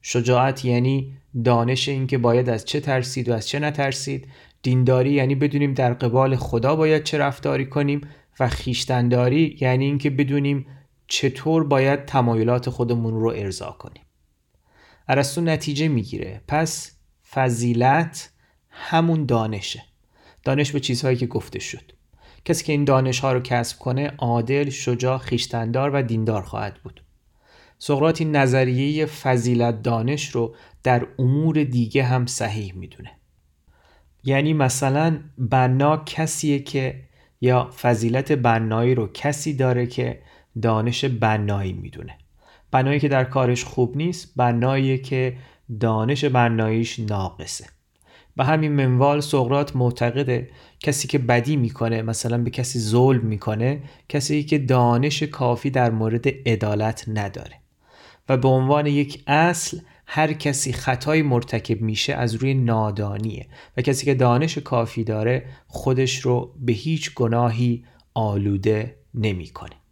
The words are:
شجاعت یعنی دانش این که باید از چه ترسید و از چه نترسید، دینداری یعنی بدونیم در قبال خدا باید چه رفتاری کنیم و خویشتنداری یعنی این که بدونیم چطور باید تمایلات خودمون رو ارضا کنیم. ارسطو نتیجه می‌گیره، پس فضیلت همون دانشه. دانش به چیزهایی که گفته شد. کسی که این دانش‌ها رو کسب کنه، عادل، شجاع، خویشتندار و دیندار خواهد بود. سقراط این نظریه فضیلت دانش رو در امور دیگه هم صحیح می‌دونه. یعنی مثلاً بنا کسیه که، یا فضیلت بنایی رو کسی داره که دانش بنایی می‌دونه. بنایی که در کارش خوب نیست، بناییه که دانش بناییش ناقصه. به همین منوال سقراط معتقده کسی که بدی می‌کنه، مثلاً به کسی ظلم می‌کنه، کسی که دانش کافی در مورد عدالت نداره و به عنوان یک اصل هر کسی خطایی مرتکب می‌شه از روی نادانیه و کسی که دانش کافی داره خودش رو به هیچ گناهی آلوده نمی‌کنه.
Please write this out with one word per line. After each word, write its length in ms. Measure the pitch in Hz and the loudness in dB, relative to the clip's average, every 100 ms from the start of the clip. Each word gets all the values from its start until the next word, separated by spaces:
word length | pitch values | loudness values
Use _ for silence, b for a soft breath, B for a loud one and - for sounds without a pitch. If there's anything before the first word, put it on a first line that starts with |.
شجاعت 640 | - 127 120 123 135 135 127 | -4 -2 2 2 2 0 0
یعنی 520 | 123 127 135 135 - _ 120 | 2 2 0 -4 -14 _ -2
دانش 460 | 117 117 117 127 - | 2 2 2 0 -2
این 180 | 135 131 | -2 -2
که 100 | 135 | 2
باید 320 | 120 120 123 | 4 4 2
از 160 | 113 - | -2 -2
چه 140 | 151 | -4
ترسید 500 | 143 131 127 - 120 | 0 -2 -2 -4 -2
و 40 | |
از 140 | 117 - | -2 -2
چه 120 | 143 | -4
نترسید، 680 | 151 147 139 131 - 135 135 B B B | -4 -2 -4 -4 -6 -8 -10 B B B
دینداری 500 | 131 127 127 127 127 | 0 4 4 4 4
یعنی 240 | 143 131 139 | 2 2 2
بدونیم 380 | 147 143 143 | 0 2 0
در 200 | 135 127 | 2 0
قبال 420 | 120 123 123 135 127 | 2 0 2 2 2
خدا 400 | - 117 127 156 | 0 0 2 2
باید 280 | 156 156 | 4 2
چه 140 | 151 151 | 0 0
رفتاری 480 | 139 127 147 139 135 | 0 -2 -2 -2 -2
کنیم 360 | 147 143 143 143 B B _ | 0 0 0 -4 B B _
و 100 | 131 | -2
خویشتنداری 1080 | - - 120 - 123 120 127 123 139 160 - | -2 -4 -4 -2 0 2 4 4 4 2 0
یعنی 240 | 127 127 139 | 0 2 0
این 120 | 143 | 0
که 120 | 147 | 0
بدونیم 560 | 135 139 143 143 139 131 B B _ - | 0 0 0 0 -2 -4 B B _ -8
چطور 560 | - 143 - 156 160 | -2 -2 -2 0 0
باید 420 | 151 139 135 139 139 | 2 2 4 0 0
تمایلات 640 | 135 120 113 113 123 123 | 0 2 2 2 0 -2
خودمون 440 | - 120 120 113 | -4 -2 0 -2
رو 200 | 113 113 113 | 0 -2 -2
ارضا 360 | 101 95 - | -6 -8 -10
کنیم. 300 | - - - _ _ _ _ _ _ b b b b b | -14 -20 -20 _ _ _ _ _ _ b b b b b
ارسطو 340 | 135 139 - | 0 0 -2
نتیجه 460 | 165 156 151 143 160 | -2 -2 -2 -2 0
می‌گیره، 540 | 131 98 - 92 107 - | 0 -2 -8 -10 -12 -4
پس 440 | 151 160 - - _ _ _ _ | -2 0 -4 -12 _ _ _ _
فضیلت 1000 | - 131 117 120 117 127 147 165 - - _ _ _ _ | -2 0 0 0 2 4 2 0 -6 -18 _ _ _ _
همون 560 | - - 165 170 160 139 | -16 -2 0 2 0 2
دانشه. 580 | 117 110 107 - - - _ _ b b b | 0 0 -4 -8 -12 -16 _ _ b b b
دانش 280 | - 135 139 | -2 0 0
به 80 | 143 | -2
چیزهایی 380 | 135 123 143 123 | -2 -2 0 0
که 100 | 127 | 0
گفته 320 | - - - | -4 -6 -12
شد. 320 | - - - _ _ b b b - | -12 -14 -18 _ _ b b b -4
کسی 180 | 170 | -4
که 80 | - | 0
این 120 | 147 | 0
دانش‌ها 500 | 143 131 131 127 135 | 4 4 2 0 0
رو 60 | 127 | -2
کسب 400 | 127 123 117 - | 0 -2 -2 -6
کنه، 320 | - 127 143 143 | -4 -2 -4 -4
عادل، 520 | 123 117 113 139 143 | 0 0 2 0 0
شجاع، 480 | 131 - 120 123 131 | -4 -4 0 0 -2
خویشتندار 760 | - 120 - 117 113 123 143 139 | -2 -4 -2 -4 -2 0 0 0
و 60 | |
دیندار 400 | 127 110 110 107 | 0 0 0 -2
خواهد 380 | 95 107 104 - | -4 -8 -8 -10
بود. 200 | - - _ _ _ b b b b b | -20 -20 _ _ _ b b b b b
سقراط 380 | - 139 160 165 | -2 2 2 2
این 140 | 160 147 | 0 2
نظریه 680 | 135 131 127 123 139 151 151 | 4 4 2 2 0 0 -2
فضیلت 760 | - 135 127 117 120 120 110 | -2 0 2 2 2 2 0
دانش 480 | 120 117 117 147 - | -2 0 0 -2 -4
رو 260 | 127 113 B B B | -4 -4 B B B
در 240 | - 120 120 - | 0 0 0 -2
امور 440 | 127 139 160 156 | 2 2 2 2
دیگه 400 | 139 123 113 139 | 0 0 0 0
هم 220 | 127 127 120 | 2 0 -2
صحیح 480 | - 113 107 98 92 | -4 -4 -4 -8 -10
می‌دونه. 360 | 90 - - _ _ _ _ _ _ b b b b _ | -16 -16 -20 _ _ _ _ _ _ b b b b _
یعنی 300 | 131 135 151 | 0 2 2
مثلاً 680 | 156 131 - 139 139 165 151 - - | 2 2 2 0 2 2 0 -6 -6
بنا 600 | 120 131 127 131 143 156 | 0 4 4 4 4 2
کسیه 600 | 151 - 156 - 151 143 | -2 -4 -4 -2 0 0
که، 440 | 139 139 131 131 b b b b | -2 -4 -4 -8 b b b b
یا 280 | 123 127 120 - | 2 4 0 -2
فضیلت 500 | 120 113 113 127 131 | 0 2 2 0 0
بنایی 640 | 147 120 113 110 110 120 127 | 2 4 2 2 2 2 2
رو 120 | 104 | -2
کسی 460 | - 143 147 160 | -4 -4 -4 -4
داره 340 | 139 131 123 120 | 0 2 2 -2
که 340 | 123 123 - b b b 117 | -2 -4 -6 b b b -2
دانش 440 | 113 110 117 120 139 | 0 2 0 0 -2
بنایی 680 | 120 110 110 104 101 95 | 0 0 2 0 -2 -4
می‌دونه. 440 | 92 90 - - - _ _ b b b | -6 -10 -14 -16 -18 _ _ b b b
بنایی 280 | - 131 143 | 0 2 2
که 80 | 147 | 2
در 160 | 135 | 2
کارش 400 | 127 135 123 123 | 0 0 0 0
خوب 340 | - - 123 143 | -4 -2 0 0
نیست، 360 | 165 180 - - | -4 -6 -10 0
بناییه 640 | 123 117 127 135 135 131 | 0 2 0 2 0 0
که 400 | 131 131 127 127 B B - 110 | -2 -2 -2 -4 B B -14 -2
دانش 460 | 113 110 110 139 143 | 0 2 0 0 2
بناییش 720 | 127 117 113 110 113 117 - | 4 4 2 2 0 -2 -4
ناقصه. 680 | 107 104 92 - 80 - - _ _ _ b b b - | -4 -4 -4 -8 -12 -12 -14 _ _ _ b b b -2
به 80 | |
همین 280 | 127 156 156 | 0 2 2
منوال 500 | 147 131 123 139 147 | 2 2 4 4 2
سقراط 540 | 147 143 120 139 143 131 | 0 0 2 0 0 0
معتقده 720 | 123 120 120 131 131 123 123 B B B | 0 2 -2 0 -2 -2 -4 B B B
کسی 280 | - 143 135 | -4 -2 0
که 100 | 139 | -2
بدی 380 | 120 120 120 151 | 2 2 2 0
می‌کنه، 460 | 117 - 113 113 | 0 -2 -2 -2
مثلاً 360 | 110 113 120 120 | -2 -4 -2 0
به 120 | 120 | -2
کسی 300 | - 123 123 | -4 -4 -4
ظلم 460 | 107 117 131 127 110 | 0 4 6 4 0
می‌کنه، 560 | 104 - 107 123 143 135 B B | -4 -4 -2 -2 -2 -8 B B
کسی 340 | 147 139 151 | -4 -2 -2
که 140 | 147 151 | 0 0
دانش 640 | 127 127 120 120 143 143 | 2 4 4 4 2 -2
کافی 460 | 147 - 127 120 143 | -6 -2 -2 0 -2
در 220 | 131 120 | 0 0
مورد 360 | 110 110 117 135 | 0 0 0 -2
عدالت 800 | 135 123 107 107 104 107 113 - | -2 -2 0 0 0 -2 -4 -6
نداره 480 | 107 101 98 - - _ _ B B B B - | -4 -6 -8 -16 -20 _ _ B B B B -2
و 80 | 131 | 2
به 100 | 131 | 4
عنوان 400 | 131 131 147 147 | 4 4 2 2
یک 360 | 143 143 - - | 0 -2 -6 0
اصل 520 | 147 170 165 - 165 b b b | 2 4 2 -6 -8 b b b
هر 280 | - 156 | -2 0
کسی 400 | 151 147 135 - | 0 -2 -2 -4
خطایی 480 | 123 - 127 147 160 | -4 -2 -2 0 2
مرتکب 600 | 147 123 110 117 - 110 | 2 0 0 -6 -2 -2
می‌شه 320 | 110 107 - | -2 -2 -2
از 220 | 139 120 110 | -2 -2 0
روی 180 | 131 | 0
نادانیه 960 | 135 117 113 107 101 104 104 110 101 - B B - | 2 2 2 0 -2 -4 -4 -6 -8 -14 B B -4
و 40 | |
کسی 240 | 120 135 139 | 0 0 2
که 80 | |
دانش 440 | 131 123 120 160 131 | 4 4 4 0 -4
کافی 460 | - 123 117 - | -2 -2 -2 -4
داره 420 | 113 107 110 123 B B B | -4 -2 0 0 B B B
خودش 520 | - - 131 131 - | -6 0 2 0 0
رو 360 | 131 123 - - | 0 0 -2 -6
به 140 | 123 | -2
هیچ 400 | 107 156 160 - | -2 -2 -4 -4
گناهی 720 | - 120 117 120 113 123 117 b b b | -2 0 2 2 2 0 0 b b b
آلوده 800 | - 110 101 101 101 104 107 117 - _ | -4 -2 0 0 0 0 0 -2 -12 _
نمی‌کنه. 600 | 120 107 92 82 - - - _ | -4 -2 -2 -8 -16 -18 -20 _